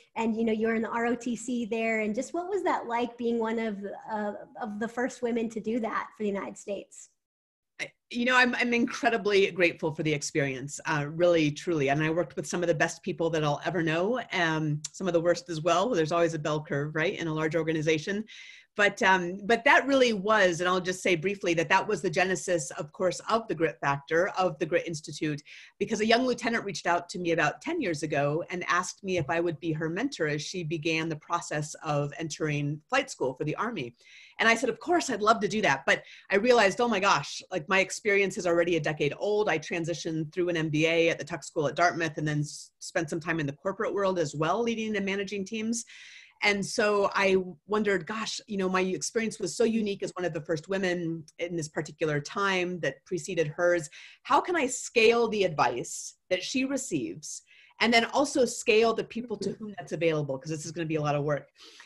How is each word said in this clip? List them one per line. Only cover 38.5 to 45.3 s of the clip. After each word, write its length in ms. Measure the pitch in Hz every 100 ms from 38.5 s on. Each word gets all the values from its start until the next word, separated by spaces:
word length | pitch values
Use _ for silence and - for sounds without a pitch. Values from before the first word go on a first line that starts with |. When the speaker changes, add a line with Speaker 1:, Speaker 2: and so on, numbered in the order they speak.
| 170 170 165
Speaker 2:
a 40 |
decade 320 | 156 151 147 151
old." 300 | 196 208 208
I 100 | 160
transitioned 760 | - 180 165 165 175 160 156
through 160 | 180 175
an 80 | 170
M 120 | 156
B 180 | 151 160
A 220 | 170 165
at 100 | 156
the 60 | 143
Tuck 180 | 165
School 240 | - 170 139
at 80 | 139
Dartmouth 420 | 170 160 165 156
and 100 | 156
then 120 | 151
s-, 320 | 147 - - _
spent 320 | - 180 165
some 80 | 175
time 200 | 165 165
in 60 | 143
the 80 |
corporate 400 | 143 190 190 196
world 240 | 196 196 185
as 160 | 151
well, 300 | 147 156 202
leading 320 | 233 226 220 208
and 100 | 196
managing 400 | 196 196